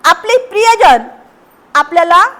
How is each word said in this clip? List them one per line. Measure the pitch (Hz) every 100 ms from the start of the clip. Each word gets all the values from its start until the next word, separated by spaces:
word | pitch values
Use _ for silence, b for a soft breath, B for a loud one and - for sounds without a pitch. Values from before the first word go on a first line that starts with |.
आपले | - - 440 508
प्रियजन | - 403 453 453 349 247 - - _ _ _ _ _
आपल्याला | 294 294 339 339 349 453